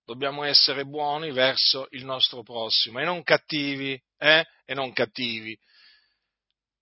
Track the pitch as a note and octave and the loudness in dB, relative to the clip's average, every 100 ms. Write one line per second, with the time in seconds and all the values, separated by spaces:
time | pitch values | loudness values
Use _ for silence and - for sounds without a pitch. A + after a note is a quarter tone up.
0 | - B2 C#3 C#3+ D3 C#3 - C3+ C#3 D3+ | -14 -6 -4 -2 2 4 4 0 -6 -4
1 | D3 D3 D#3+ B2+ C3 B2+ - C#3 C3+ C3 | -2 -2 -2 2 2 4 0 0 -4 -12
2 | C3+ C3 - B2+ A2+ A#2 A2 - A#2 A#2+ | -8 -2 -2 -2 -10 -8 -2 0 -2 -2
3 | D#3+ F3 - D3+ - D#3 C#3+ C#3 C3+ C3+ | -2 -2 2 2 2 -4 -2 -4 -6 -8
4 | _ _ D3 D#3+ D#3+ _ - C3+ C3 A2+ | _ _ 4 6 4 _ -10 -6 -4 0
5 | A#2 - A#2+ A2+ A2 A2 _ _ - _ | -2 -2 -4 -4 -8 -12 _ _ -20 _
6 | _ _ _ _ _ _ _ _ | _ _ _ _ _ _ _ _